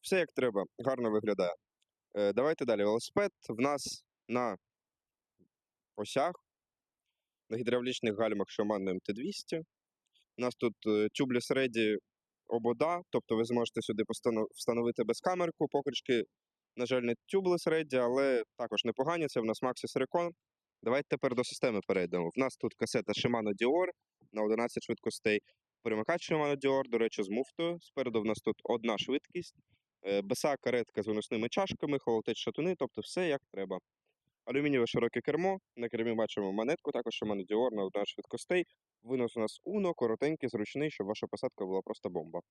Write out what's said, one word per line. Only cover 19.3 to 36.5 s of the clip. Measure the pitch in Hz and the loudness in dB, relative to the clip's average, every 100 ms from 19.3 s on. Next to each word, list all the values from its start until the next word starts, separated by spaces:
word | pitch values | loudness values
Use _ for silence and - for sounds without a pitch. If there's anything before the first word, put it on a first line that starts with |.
| - | 0
в | 110 | 0
нас | 107 | 0
Maxxis | 127 123 113 - | -2 -4 -4 -2
Recon. | 131 175 175 175 _ _ _ _ | 0 0 -2 -4 _ _ _ _
Давайте | - 131 147 | 0 2 2
тепер | 139 139 120 | 0 0 0
до | |
системи | 123 - 131 107 - | -2 0 0 0 0
перейдемо. | 95 87 87 85 101 | 0 0 -2 -2 0
В | |
нас | 131 - | -2 -2
тут | 117 | -6
касета | - 113 123 104 | -4 -2 -2 -2
Shimano | 104 123 120 107 | -2 0 0 -2
Dior | 101 117 160 180 - _ _ _ | 0 2 2 0 -6 _ _ _
на | 104 | -2
одинадцять | 107 113 117 - | 0 2 0 -4
швидкостей. | - 113 - - - 104 _ _ _ _ | -6 -4 -4 -2 0 0 _ _ _ _
Перемикач | 117 107 110 170 - | -4 -2 0 -2 0
Shimano | 160 147 143 | 0 0 0
Dior, | 135 135 127 | 2 2 2
до | 117 | 2
речі, | 113 - | 2 0
з | 98 | -2
муфтою. | 107 135 - 170 175 | 0 -2 -2 -2 -2
Спереду | - - 127 113 | -8 -4 0 2
в | 107 | 0
нас | 107 | 0
тут | - 104 | 0 -4
одна | - 117 113 104 | 0 0 2 -2
швидкість. | - 139 _ 175 175 _ _ _ _ _ | 0 -2 _ -10 -10 _ _ _ _ _
Е, | 95 101 | 0 0
Б | 98 123 | 2 0
С | 156 | 0
А | 135 | 0
каретка | - 120 113 - | 0 0 0 -2
з | 104 | -2
виносними | 107 - 117 120 | -2 -2 -2 0
чашками, | - 196 - 151 143 | 0 -2 -2 -2 -2
холотець | - 113 107 113 | 2 0 0 -4
шатуни, | - 110 165 180 | -4 -2 -2 0
тобто | 123 - | -4 -4
все | 104 - 180 | -6 -2 0
як | 139 _ | 0 _
треба. | 98 95 92 _ _ _ _ _ _ - | -8 -6 -6 _ _ _ _ _ _ -4
Алюмінієве | 131 147 135 117 | -2 2 2 2
широке | 123 117 123 | 2 0 0
кермо, | 117 147 185 190 _ - | -2 0 0 -2 _ -8
на | 117 | -6
кермі | 117 117 | -2 0
бачимо | 113 110 - 98 | 2 0 0 -2